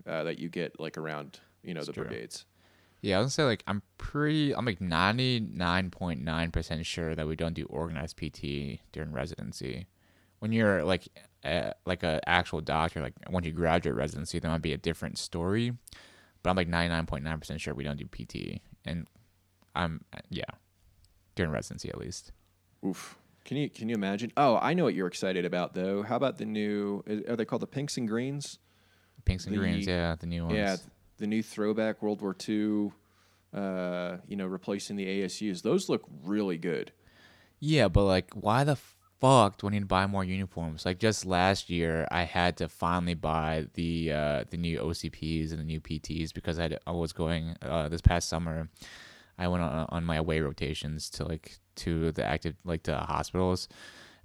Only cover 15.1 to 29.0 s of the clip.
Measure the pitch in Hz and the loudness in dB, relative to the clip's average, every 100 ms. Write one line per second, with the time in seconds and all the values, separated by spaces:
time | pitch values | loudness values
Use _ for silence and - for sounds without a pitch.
15.1 | - - 85 87 104 120 123 - - - | -6 -6 -2 0 2 0 -2 -10 -20 -20
16.1 | - - _ - 92 85 85 85 82 82 | -20 -20 _ 0 2 4 4 4 2 0
17.1 | 69 73 80 - 73 - 73 - 73 - | -2 -2 -4 -6 -8 -6 -4 -4 -4 -8
18.1 | - - - 50 50 - - - 82 - | -10 -10 -8 -6 -8 -12 -14 -8 -6 -8
19.1 | _ _ _ _ _ _ - 85 80 - | _ _ _ _ _ _ -2 -2 -4 -10
20.1 | - - - - - _ _ _ _ _ | -16 -10 -8 -8 -12 _ _ _ _ _
21.1 | _ _ - 87 69 - - - - - | _ _ -2 0 0 -4 -8 -10 -8 -8
22.1 | 90 - - _ _ _ _ 95 90 - | -10 -14 -20 _ _ _ _ -6 -6 -8
23.1 | - _ _ - 127 143 - 113 117 98 | -16 _ _ -6 -2 -2 -2 -2 0 0
24.1 | 101 113 - 135 110 123 175 151 87 92 | 0 -2 4 6 6 4 4 4 2 0
25.1 | - 98 92 87 90 87 - 92 98 104 | 0 -2 0 0 0 -2 -2 -2 0 0
26.1 | 120 135 - 110 107 104 104 101 101 - | 0 0 -2 -4 -2 0 0 -2 -4 -4
27.1 | 107 - 117 110 123 95 - 139 - 117 | -6 -2 -2 -2 -2 -4 -4 -4 -2 -2
28.1 | 113 127 143 143 - _ _ _ _ | -2 -2 -4 -8 -14 _ _ _ _